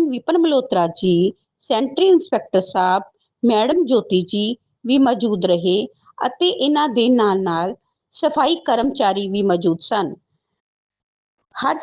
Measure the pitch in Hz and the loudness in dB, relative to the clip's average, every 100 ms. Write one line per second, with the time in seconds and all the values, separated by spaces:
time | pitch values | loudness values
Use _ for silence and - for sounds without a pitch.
0 | 311 254 - 339 330 277 254 185 170 - | 0 -2 -2 0 2 2 0 0 -2 0
1 | 185 170 185 - _ _ - - 269 269 | 0 2 2 -2 _ _ -4 -2 -2 2
2 | 381 339 - 233 - 185 185 196 185 190 | 4 4 2 -4 0 -2 0 -2 0 0
3 | - _ _ _ 233 214 240 339 262 240 | -4 _ _ _ 0 2 2 0 2 0
4 | - 185 175 208 214 247 _ _ 233 269 | 2 -2 0 -4 -4 -6 _ _ -2 2
5 | 262 214 233 202 185 175 180 190 240 _ | 2 0 -2 -2 0 0 0 -2 -4 _
6 | _ - 247 - 359 - 277 294 302 233 | _ -6 -6 -2 -2 0 0 0 0 0
7 | 233 247 208 190 185 165 185 - _ _ | 2 2 2 0 -2 -2 -4 -8 _ _
8 | _ - 311 302 285 339 - 233 262 269 | _ -4 -2 0 0 0 -2 -2 -2 -2
9 | 208 190 196 202 202 175 165 165 - 214 | -2 -2 -4 -2 0 0 0 -2 -4 -4
10 | 160 - _ _ _ _ _ _ _ _ | -4 -8 _ _ _ _ _ _ _ _
11 | _ _ _ _ _ - 269 311 | _ _ _ _ _ -6 -4 -4